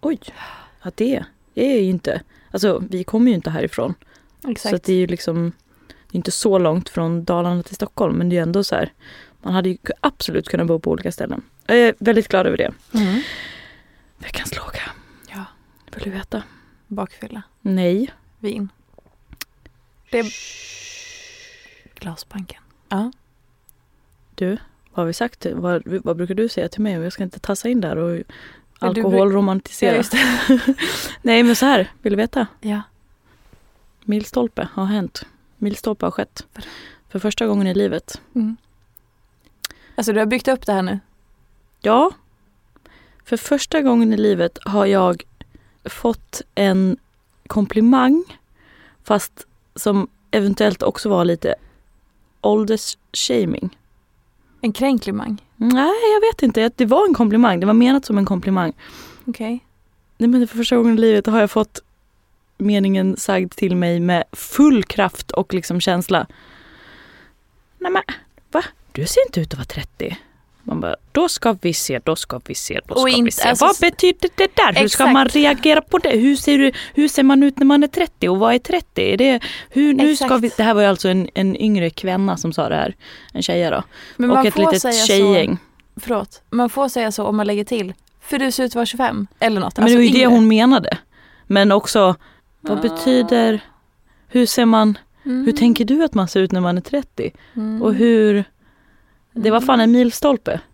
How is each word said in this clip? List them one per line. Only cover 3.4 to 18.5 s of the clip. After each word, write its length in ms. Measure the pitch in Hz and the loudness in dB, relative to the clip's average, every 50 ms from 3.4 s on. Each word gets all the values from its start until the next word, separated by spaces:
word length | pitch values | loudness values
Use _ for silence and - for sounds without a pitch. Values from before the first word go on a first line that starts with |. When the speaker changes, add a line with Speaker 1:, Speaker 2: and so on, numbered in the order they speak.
| - - | -2 -6
Speaker 1:
härifrån." 440 | 156 156 - - - - 117 131 180 _ _ _ _ _ _ _ _ _ - 277 | -6 -4 -6 -6 -4 -6 -6 -6 -6 _ _ _ _ _ _ _ _ _ -10 -10
Speaker 2:
Exakt. 220 | 226 - - 220 | -10 -6 -4 -4
Speaker 1:
Så 60 | 202 | -4
att 80 | 180 _ | -4 _
det 100 | - 190 | -2 0
är 40 | 185 | 0
ju 100 | 185 170 | 0 -2
liksom, 440 | 180 170 - - 165 170 170 170 170 _ _ _ _ _ _ _ | -4 -6 -6 -4 -4 -2 -4 -4 -6 _ _ _ _ _ _ _
det 280 | - _ _ _ - | -20 _ _ _ -10
är 20 | 180 | -8
inte 140 | 170 - | -6 -6
så 260 | 170 - - 226 196 190 | -8 -4 -2 0 2 2
långt 320 | 180 160 156 180 175 - | 2 0 0 -2 -6 -6
från 340 | - - 165 165 170 170 165 | -6 -4 -4 -4 -4 -6 -4
Dalarna 400 | - 180 175 175 175 180 175 - | -2 -2 -2 0 -2 -2 -4 -6
till 120 | - 202 | -8 -10
Stockholm, 400 | - 214 202 _ - 220 165 - | -10 -10 -10 _ -4 -4 -2 -2
men 140 | 165 170 180 | -2 -2 0
det 40 | 175 | 0
är 40 | 175 | -2
ju 60 | 165 | -2
ändå 200 | 165 170 196 202 | -2 -2 -2 -2
så 120 | - - | -2 -2
här, 180 | - - - _ _ _ - - - - _ _ _ | -4 -4 -6 _ _ _ -20 -20 -20 -20 _ _ _
man 120 | - - 180 | -8 -4 -4
hade 160 | 190 180 185 | -2 -2 -2
ju 80 | 180 - _ - - _ | -4 -6 _ -10 -10 _
absolut 460 | - 294 - _ - - 160 - 160 - | -4 -4 -4 _ -10 -4 -4 -4 -4 -2
kunnat 180 | - 170 170 170 | -4 -2 0 0
bo 120 | 165 160 | -2 -2
på 120 | - - | 0 -2
olika 200 | - - 180 175 | -4 -4 -4 -8
ställen. 300 | 175 - - - - - - _ _ _ _ | -8 -8 -8 -8 -8 -10 -12 _ _ _ _
Jag 120 | - 214 240 | 2 4 4
är 180 | 240 233 220 _ | 4 4 2 _
väldigt 280 | 208 226 233 226 208 - | 0 2 2 2 2 2
glad 200 | - 190 185 - | 0 0 0 0
över 100 | 175 - | 0 -2
det. 140 | - - - _ _ _ - | -4 -4 -6 _ _ _ -2
Speaker 2:
Mm. 280 | 226 214 185 190 240 302 - - - - - - - - - - - _ _ _ _ _ _ _ _ | -2 0 0 0 -2 -4 -6 -12 -14 -16 -18 -18 -20 -20 -20 -20 -20 _ _ _ _ _ _ _ _
Speaker 1:
Veckans 380 | - - - - - - - | -18 -14 -12 -12 -12 -10 -12
låga. 260 | - - - - - - - - - - _ - _ _ - | -12 -14 -14 -14 -14 -14 -14 -16 -20 -20 _ -20 _ _ -20
Speaker 2:
Ja. 140 | - 196 190 - _ _ _ _ _ _ _ - - | -18 -18 -18 -18 _ _ _ _ _ _ _ -20 -16
Speaker 1:
Vill 80 | - - | -14 -12
du 60 | 202 | -12
veta? 340 | 190 196 196 - - 220 - - _ _ _ _ _ _ _ _ | -10 -12 -12 -10 -10 -10 -10 -12 _ _ _ _ _ _ _ _
Speaker 2:
Bakfylla. 540 | 208 202 196 180 - - - 214 - 214 196 _ _ _ | -12 -12 -12 -12 -12 -18 -20 -18 -18 -20 -20 _ _ _
Speaker 1:
Nej. 480 | _ 202 190 185 180 175 180 202 247 269 - _ _ _ _ _ | _ -4 -2 0 0 0 0 0 -2 -6 -10 _ _ _ _ _
Speaker 2:
Vin. 300 | - 208 | -10 -10